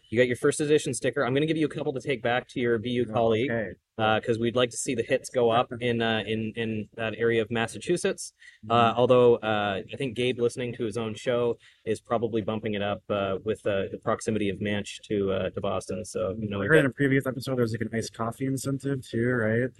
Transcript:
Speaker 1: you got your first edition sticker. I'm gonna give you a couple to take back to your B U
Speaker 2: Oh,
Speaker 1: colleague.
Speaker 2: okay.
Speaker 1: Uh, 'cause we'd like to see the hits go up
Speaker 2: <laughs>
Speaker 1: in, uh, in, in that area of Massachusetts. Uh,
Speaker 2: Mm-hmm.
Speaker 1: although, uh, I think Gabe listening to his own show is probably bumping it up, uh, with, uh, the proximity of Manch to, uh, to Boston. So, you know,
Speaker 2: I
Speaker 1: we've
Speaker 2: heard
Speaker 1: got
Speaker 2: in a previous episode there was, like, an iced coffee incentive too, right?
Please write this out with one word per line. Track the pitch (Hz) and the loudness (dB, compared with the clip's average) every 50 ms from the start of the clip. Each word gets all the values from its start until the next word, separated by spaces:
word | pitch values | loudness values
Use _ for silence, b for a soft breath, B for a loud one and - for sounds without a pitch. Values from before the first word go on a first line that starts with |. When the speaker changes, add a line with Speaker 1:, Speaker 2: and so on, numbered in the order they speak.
| _ - | _ -2
Speaker 1:
you | 107 120 | 2 2
got | 127 | 4
your | 123 120 | 2 2
first | - - 143 - - | 0 0 0 2 2
edition | 151 143 151 147 - 151 | 2 2 2 2 2 0
sticker. | 120 - - 127 - 143 127 | -4 -2 -2 -2 0 0 0
I'm | 120 | 0
gonna | 131 139 156 | 2 0 0
give | 160 156 | 0 0
you | 160 151 | 0 0
a | - | -2
couple | - 160 139 151 139 | -2 -4 -6 -4 -6
to | 127 | -4
take | - 147 139 110 | -4 -4 -4 -2
back | - 117 120 127 - - | 0 0 0 0 -2 -4
to | - 139 | -4 -2
your | 120 120 117 | 2 2 2
B | 110 113 123 | 2 0 -2
U | 123 123 120 107 | 0 0 0 0
Speaker 2:
Oh, | |
Speaker 1:
colleague. | 110 120 113 113 110 107 131 139 | 2 2 4 4 4 2 2 0
Speaker 2:
okay. | 117 117 104 90 87 _ _ _ - 110 | 0 -2 -4 -6 -8 _ _ _ -4 0
Speaker 1:
Uh, | 110 110 110 107 | 2 2 2 2
'cause | - - 113 110 | 2 0 0 2
we'd | 117 117 107 | 0 0 2
like | 123 127 120 | 2 0 0
to | - | 0
see | - - 143 127 | -4 -4 -4 -2
the | 113 | -2
hits | 110 - 135 120 - - | 0 0 0 0 -2 -2
go | - 127 117 113 | 0 2 2 4
up | 113 123 123 - | 4 4 2 0
Speaker 2:
<laughs> | 127 117 | -4 -4
Speaker 1:
in, | 123 120 117 117 | -2 0 0 2
uh, | 117 113 113 110 98 | 2 2 0 0 -2
in, | 107 110 110 110 110 104 | -2 -4 -4 -4 -6 -4
in | 117 113 113 110 107 101 - - | -4 -4 -4 -4 -6 -6 -8 -8
that | 117 113 110 104 | -6 -6 -4 -2
area | - 117 117 117 113 | 0 2 2 2 2
of | 107 101 | 0 0
Massachusetts. | 117 113 117 - - 107 - - 175 170 - 190 - - - - _ B B B B B 110 107 | 0 -2 -2 -2 -4 -8 -2 -2 -2 0 0 -2 -2 -4 -10 -16 _ B B B B B -2 2
Uh, | 117 120 117 113 | 4 6 6 6
Speaker 2:
Mm-hmm. | 110 123 | 4 4
Speaker 1:
although, | 127 120 127 123 123 120 120 | 6 6 8 8 8 8 6
uh, | 113 107 110 107 104 104 101 95 95 85 - | 4 2 0 0 0 0 0 -2 -4 -6 -8
I | 110 | -8
think | 113 139 127 110 | -6 -6 -6 -4
Gabe | 120 123 123 113 117 | -2 -2 -2 0 0
listening | 120 117 - 131 123 120 113 | 0 -2 -2 -4 -8 -8 -6
to | - 123 | -4 -4
his | 107 101 | -4 -4
own | 117 113 110 107 | -4 -6 -6 -6
show | - - 131 120 120 120 120 110 b b b b b b | -6 -4 -2 0 0 0 0 -2 b b b b b b
is | 110 104 - | -4 -4 -4
probably | _ - 120 110 117 107 117 113 | _ -2 -2 -2 -2 0 -2 -2
bumping | 92 110 110 107 - 107 104 | -2 -2 -4 -4 -4 -4 -4
it | 101 | -2
up, | 101 104 101 98 _ - | -2 -2 -4 -4 _ -4
uh, | 104 101 98 98 95 92 - | -2 -2 -2 -2 -4 -4 -4
with, | 110 101 - - | -4 -4 -2 -2
uh, | 110 98 98 - - | -2 -2 -2 -2 -4
the | - - | -8 -6
proximity | - 117 107 - - 117 110 104 104 98 | -2 -2 -2 -2 -2 -2 -2 0 0 -2
of | 92 98 | -2 -2
Manch | 107 104 104 101 98 - - - - - | -2 -2 -2 -4 -4 -8 -12 -12 -8 -4
to, | 110 101 98 95 | -2 0 0 0
uh, | 95 98 95 90 | 0 -2 -2 -4
to | - 101 | -4 -4
Boston. | 101 98 98 92 - - 95 92 90 | -4 -4 -4 -4 -4 -6 -8 -8 -8
So, | - - 101 95 95 95 113 | -8 -6 -4 -4 -4 -4 -4
you | 107 98 | -6 -4
know, | 101 101 | -4 -2
Speaker 2:
I | |
Speaker 1:
we've | 98 139 | 2 6
Speaker 2:
heard | 156 | 6
Speaker 1:
got | 156 | 6
Speaker 2:
in | 143 | 6
a | 127 | 4
previous | - - 143 131 135 135 131 | 0 0 2 2 2 2 0
episode | 131 117 131 - 135 131 | -2 -6 -6 -4 -2 0
there | 123 | 0
was, | 120 113 | 0 0
like, | 113 113 | 0 -4
an | 113 107 113 | -6 -4 -4
iced | 110 104 - - | -4 -4 -6 -6
coffee | - 113 113 - - 135 | -6 -6 -6 -4 -4 -4
incentive | 135 135 123 - 139 135 131 135 139 139 131 - - | -4 -4 -4 -4 -4 -4 -4 -2 -4 -4 -4 -6 -4
too, | - 113 120 123 | -2 0 0 2
right? | 123 120 107 110 113 120 131 123 - | 2 2 2 2 2 2 0 -2 -2